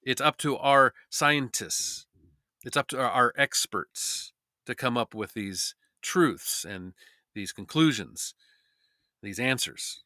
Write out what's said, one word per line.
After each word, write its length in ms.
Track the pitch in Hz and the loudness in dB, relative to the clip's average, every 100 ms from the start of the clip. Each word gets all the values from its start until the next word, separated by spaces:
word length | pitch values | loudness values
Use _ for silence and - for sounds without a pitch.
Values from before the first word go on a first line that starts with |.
It's 180 | 131 127 | -4 0
up 160 | 147 - | 0 2
to 180 | 151 131 | -2 0
our 360 | 139 139 131 - _ | 6 6 6 2 _
scientists. 960 | - 147 147 127 - 87 - - - - _ _ _ _ _ | 0 2 2 0 -6 -4 -6 -6 -10 -16 _ _ _ _ _
It's 140 | 120 147 | -4 -2
up 100 | 131 | -2
to 100 | 131 | -2
our, 100 | 123 | 0
our 240 | 123 120 - | 4 4 4
experts 920 | 139 - - 101 - - - - - _ _ _ - | 0 0 -2 -4 -6 -8 -6 -6 -10 _ _ _ -12
to 100 | 123 | -2
come 220 | 131 120 | 0 0
up 160 | 110 | -2
with 200 | 110 107 | -4 -8
these 420 | 117 98 92 - - _ _ | -6 -6 -6 -8 -8 _ _
truths 640 | - 185 160 95 - - | -2 4 4 2 -6 -6
and 300 | 95 95 92 - - _ _ | -6 -10 -12 -16 -20 _ _
these 180 | 107 98 | -10 -10
conclusions, 800 | - 98 151 160 110 78 - - - _ _ _ _ _ _ _ _ | -10 -4 2 2 2 -8 -10 -12 -12 _ _ _ _ _ _ _ _
these 160 | 104 98 | -12 -2
answers. 640 | 127 131 - - - - | 0 0 -2 -6 -12 -12